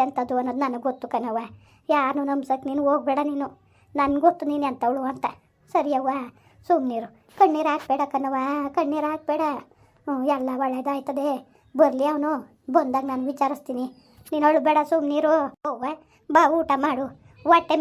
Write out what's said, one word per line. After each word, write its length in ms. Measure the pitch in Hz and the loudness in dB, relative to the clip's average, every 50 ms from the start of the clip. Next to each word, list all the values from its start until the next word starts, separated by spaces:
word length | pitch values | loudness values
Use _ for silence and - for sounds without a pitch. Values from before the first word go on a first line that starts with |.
| 262 | 0
ಎಂತದು 320 | 269 269 - 247 247 262 247 | 0 0 -4 -4 -2 -2 -2
ಅನ್ನೋದು 220 | 247 262 240 254 285 | -2 -2 -2 -2 -4
ನನಗ್ 200 | 339 349 349 339 277 | -4 -4 -4 -4 -4
ಗೊತ್ತು 200 | 254 - - 247 - | -6 -6 -10 -4 -4
ಕಣವ್ವ. 260 | 233 233 240 220 233 240 226 - - _ _ _ _ _ - | -4 -4 -2 -4 -4 -6 -8 -16 -20 _ _ _ _ _ 0
ಯಾರನ್ನೂ 360 | 311 294 277 262 277 294 285 277 | 0 2 2 0 -2 -2 -2 -2
ನಂಬ್ಸಕ್ 360 | 277 285 269 269 262 262 262 285 | -2 -4 -2 -2 -4 -2 -2 -4
ನೀನ್ 140 | 269 285 285 277 | -4 0 2 2
ಹೋಗ್ಬೇಡ 320 | 285 294 240 277 277 285 294 294 | 2 2 2 0 0 0 0 -2
ನೀನು. 180 | 294 277 277 269 - _ _ _ _ _ _ _ _ | -2 -4 -6 -8 -10 _ _ _ _ _ _ _ _
ನನ್ಗ್ 260 | 294 285 285 285 285 302 | 0 0 2 2 4 4
ಗೊತ್ತು 200 | 339 349 - 320 302 294 | 4 2 2 -4 -4 -4
ನೀನ್ 140 | 294 285 277 | -2 -2 -4
ಎಂತವಳು 320 | 254 254 - 233 254 277 262 262 269 | -4 0 0 0 0 0 -4 -6 -6
ಅಂತ. 140 | 262 - 240 - - _ _ _ _ _ _ - | -4 -6 -6 -6 -8 _ _ _ _ _ _ -2
ಸರಿಯವ್ವ, 360 | 349 285 294 285 262 269 262 262 277 247 - - _ _ _ _ _ - - | 0 0 2 0 0 0 -2 -4 -4 -6 -10 -14 _ _ _ _ _ 0 0
ಸುಮ್ನಿರು. 400 | 349 320 262 254 240 226 226 226 - _ _ _ - - | 2 2 2 -2 -4 -6 -8 -10 -16 _ _ _ 2 4
ಕಣ್ಣೀರ್ 300 | 403 381 311 302 311 311 294 | 4 4 4 2 0 0 0
ಹಾಕ್ಬೇಡ 300 | 302 - - 269 262 285 277 - | -2 0 -2 0 0 0 -2 -2
ಕಣವ್ವ, 260 | 262 277 269 269 262 262 277 285 294 285 277 277 | -4 -2 -2 -2 -2 -2 -2 -2 -4 -4 -4 -2
ಕಣ್ಣೀರ್ 300 | - 320 285 294 311 302 302 | -2 0 0 0 -2 -2 -2
ಹಾಕ್ಬೇಡ. 320 | 311 311 311 - 294 311 320 302 277 240 - _ _ _ _ _ _ _ _ | -4 -4 -4 -4 -2 0 0 -2 -2 -6 -10 _ _ _ _ _ _ _ _
ಹ್ಞೂ, 80 | - 285 262 254 285 285 | -6 -4 -2 0 0 0
ಎಲ್ಲ 140 | 269 254 262 254 254 269 | 0 -2 -4 -2 -2 -2
ಒಳ್ಳೇದಾಯ್ತದೆ. 680 | 262 254 254 254 277 285 277 277 - 277 262 277 294 277 247 - _ _ _ _ _ _ | -2 -2 -4 -4 -4 -4 -4 -4 -6 -4 -2 -2 -2 -2 -4 -6 _ _ _ _ _ _
ಬರ್ಲಿ 320 | 262 - - - 262 269 294 311 | 4 4 4 4 0 0 0 0
ಅವನು, 200 | 294 285 302 311 262 - - _ _ _ - 254 | 0 -2 -2 -2 -4 -6 -12 _ _ _ 0 2
ಬಂದಾಗ 280 | - 294 262 254 262 269 277 | 2 2 2 -2 -2 -2 -2
ನಾನ್ 140 | 262 254 254 269 | -4 -4 -4 -6
ವಿಚಾರಿಸ್ತೀನಿ. 560 | 277 - 285 269 285 277 - - 254 247 254 254 - _ _ _ _ - - - 320 | -2 -2 -2 -2 -2 -6 -8 -10 -8 -8 -8 -8 -10 _ _ _ _ -20 -12 -6 -2
ನೀನ್ 120 | 302 294 294 | 2 4 4
ಅಳ್ಬೇಡ, 300 | 311 311 262 311 302 302 294 294 | 4 4 4 4 2 2 2 2
ಸುಮ್ನಿರು. 440 | 330 330 294 285 294 294 311 302 311 320 285 269 - _ _ 302 | 0 0 0 0 0 0 2 4 2 2 2 -2 -6 _ _ -8
ಅವ್ವ, 140 | 262 233 247 269 311 311 - _ _ _ _ _ | -6 -6 -6 -8 -8 -8 -14 _ _ _ _ _
ಬಾ 120 | 294 320 339 277 311 330 | 6 6 6 6 4 2
ಊಟ 140 | 320 320 285 269 277 | 2 2 0 0 2
ಮಾಡು. 200 | 302 277 240 180 - - - _ - - - - | 0 0 -2 -4 -8 -10 -16 _ -20 -20 -8 2
ಹೊಟ್ಟೆ 300 | 285 339 330 330 - 311 311 | 4 4 4 6 2 0 2